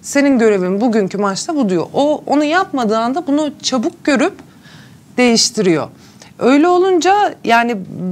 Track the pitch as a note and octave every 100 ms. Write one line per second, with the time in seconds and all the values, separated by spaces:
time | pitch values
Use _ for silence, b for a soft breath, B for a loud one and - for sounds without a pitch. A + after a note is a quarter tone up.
0 | - C#4+ C#4+ B3+ A3+ G3 F3+ G3 B3 A3
1 | F#3+ G3 G3+ F#3 - D4+ G#3 F3 - -
2 | D4 D4 - D4 D4 F4 F#4 C4+ G#3+ A3
3 | A#3 D#4 C#4 D4 D4 - - B3+ D#4+ -
4 | D4 B3+ E4+ - - B B B B B
5 | - - B3 A3+ - G#3+ F#3 D#3 A2+ B
6 | B B B - A#3 C#4+ F4 F4+ F#4+ F4+
7 | E4+ G#4 F4+ - G#3+ A#3 A#3 G3+ - -
8 | F#3